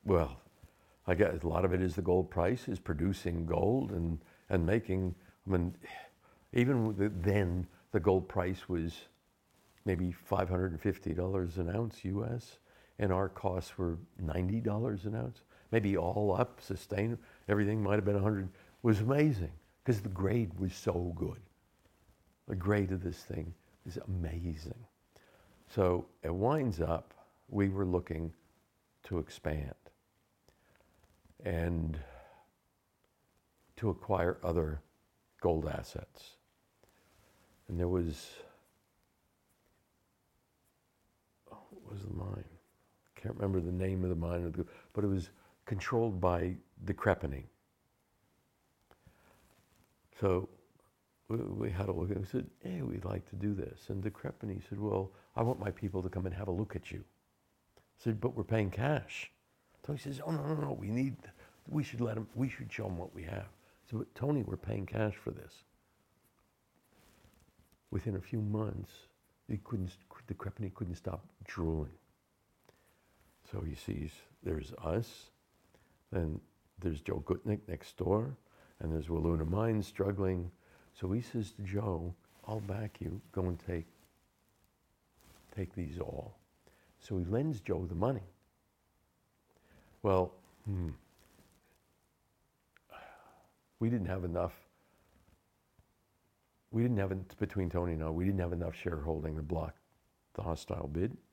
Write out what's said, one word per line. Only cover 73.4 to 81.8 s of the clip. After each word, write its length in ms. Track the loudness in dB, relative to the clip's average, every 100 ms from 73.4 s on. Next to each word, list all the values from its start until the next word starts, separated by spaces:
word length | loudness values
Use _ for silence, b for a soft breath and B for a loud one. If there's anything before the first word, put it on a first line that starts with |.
| -10
So 120 | -6
he 120 | -6
sees, 380 | -6 -6 -6 -6 -10 -20 _
there's 320 | -6 -6 -6
us, 560 | -6 -2 -2 -2 -10 -20 _ _ b b b b b _
then 260 | -2 -2 -2 -10 _ _ -6
there's 200 | -4 -4
Joe 220 | -2 -4
Gutnick 360 | -2 -2 0 -4 -4
next 300 | -10 -10 -4
door, 400 | 2 2 0 -8 b b b b
and 120 | -2
there's 140 | -2 0
Wiluna 420 | 0 2 2 2
Mines 380 | 2 2 2 -2
struggling. 640 | -2 -2 2 0 0 -4 b b b b
So 180 | -8 -2
he 100 | -2
says 300 | -2 -6 -6
to 100 | -6
Joe, 520 | -4 -2